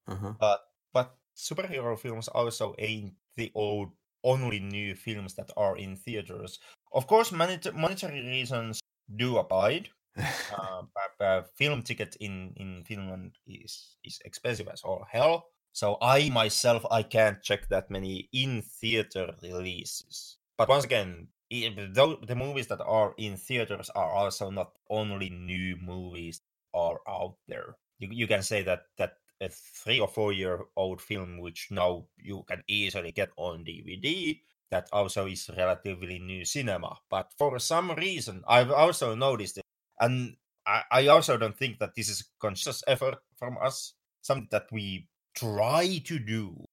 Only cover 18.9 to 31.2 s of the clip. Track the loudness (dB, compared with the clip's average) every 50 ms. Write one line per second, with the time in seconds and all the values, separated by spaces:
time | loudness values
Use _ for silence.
18.9 | 2 2 2 0 -2 -4 -4 -4 -8 -10 -12 -8 -6 -6 -6 -6 -6 -8 -8 -8
19.9 | -10 -10 -12 _ -14 -16 -14 -16 -20 _ _ _ _ 2 6 6 6 6 4 4
20.9 | 2 2 2 -2 -6 -12 -16 -20 _ _ _ -8 -6 -4 -4 -4 -4 -8 -10 2
21.9 | 6 6 6 6 6 0 -6 -4 -2 -2 -2 -2 -4 -4 -4 -4 -6 -4 0 2
22.9 | 4 4 4 4 2 -2 -6 -6 -6 -8 -6 -2 -2 -2 0 -2 -4 -6 -8 -6
23.9 | -2 -2 0 0 2 2 0 0 0 -4 -4 -4 -2 -4 -4 -4 _ _ _ -4
24.9 | -2 -2 -2 -2 -4 -4 -6 -6 -8 -8 -6 -4 -4 -2 -2 -2 -4 -6 -8 -8
25.9 | -8 -8 -8 -10 -10 -10 -10 -10 -12 -14 -18 _ _ _ _ _ -2 0 0 0
26.9 | 0 -4 -6 -8 -6 -4 -6 -6 -8 _ _ -12 -10 -10 -10 -12 -16 -20 _ _
27.9 | _ -14 -12 -8 -4 -2 2 2 2 2 2 0 -2 0 2 0 0 -2 -2 _
28.9 | _ -4 -4 -4 -4 _ _ _ _ -10 -10 -10 -10 -14 -20 -20 -20 -6 -2 0
29.9 | 2 2 2 0 0 0 0 0 0 0 -2 -2 -2 -4 -6 -6 _ -2 -2 -2
30.9 | -4 -6 -8 -8 -8 -6